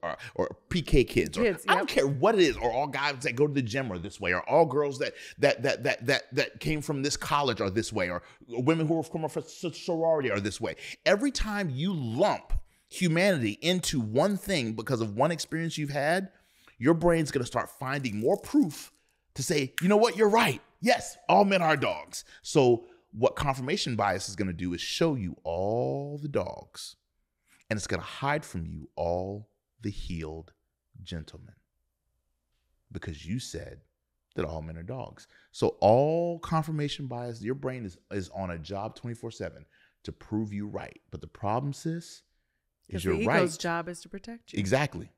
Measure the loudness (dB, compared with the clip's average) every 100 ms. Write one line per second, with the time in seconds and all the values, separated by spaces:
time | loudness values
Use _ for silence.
0 | -8 -8 -10 -4 -4 -4 -4 -4 4 6
1 | 6 4 0 0 0 0 0 2 2 2
2 | 2 4 4 6 6 4 0 0 -2 0
3 | -2 -2 -4 2 2 2 -2 -2 -4 -4
4 | -8 -4 0 2 4 6 6 4 0 -2
5 | -6 -6 -16 2 4 4 2 0 0 -2
6 | 0 0 0 -2 -2 -2 -2 -2 -2 -2
7 | -2 -2 0 2 2 0 0 0 -2 -2
8 | -2 -4 -8 -20 -10 -2 2 2 2 0
9 | -2 -6 -6 -6 -10 -8 -8 -8 -4 0
10 | 2 2 2 0 -2 -4 -8 -8 -12 -4
11 | 2 4 2 0 -2 -2 -4 -2 -2 -2
12 | -2 2 2 2 0 -2 -2 _ _ -2
13 | 2 4 4 4 0 -2 0 0 0 -2
14 | 0 2 2 2 0 -2 0 -4 -2 -2
15 | -2 2 0 0 -4 -4 -4 -4 -4 -2
16 | 0 0 -2 _ _ _ -20 -2 4 6
17 | 6 4 2 -2 -2 -4 -4 -8 -6 -4
18 | -2 0 2 0 2 2 2 0 -16 _
19 | _ _ _ -8 0 0 0 0 4 6
20 | 6 6 6 6 4 0 -8 -4 2 2
21 | 0 -12 4 6 6 4 4 4 2 -2
22 | -6 -14 -14 -18 0 6 8 6 2 -20
23 | _ 0 2 2 -2 -2 -2 -4 -2 0
24 | 0 0 -4 -4 -4 -2 -4 -4 -4 0
25 | 0 0 -4 -6 -6 -4 -2 0 -2 -4
26 | -6 -10 -4 -2 -4 -8 -14 -16 -16 -18
27 | _ _ _ _ _ _ -8 -6 -4 -6
28 | -6 -6 -2 -2 -4 -8 -8 -8 -12 -4
29 | -2 0 -2 -8 -14 _ _ _ -8 -6
30 | -6 -6 -8 -10 -16 _ _ _ _ -20
31 | -12 -10 -10 -18 -20 -20 _ _ _ _
32 | _ _ _ _ _ _ _ _ _ -14
33 | -12 -12 -8 -8 -8 -12 -12 -18 _ _
34 | _ _ _ -8 -6 -6 -10 -12 -12 -12
35 | -12 -16 -20 _ _ -2 -2 4 6 6
36 | 4 0 -2 -6 -4 -2 -2 -4 -4 -6
37 | -10 -8 -10 -8 -6 -4 -4 -6 -10 -12
38 | -8 -8 -6 -6 -6 -6 -8 -8 -8 -10
39 | -10 -10 -10 -8 -10 -10 -20 _ _ _
40 | -14 -14 -6 -4 -2 -6 -6 -8 -12 -16
41 | _ -16 -16 -8 -4 -2 -2 -6 -6 -6
42 | -10 -20 _ _ _ _ _ _ _ -4
43 | 0 2 2 2 2 0 -4 -4 -6 -12
44 | -14 -16 -16 -18 _ -4 2 2 0 -4
45 | -14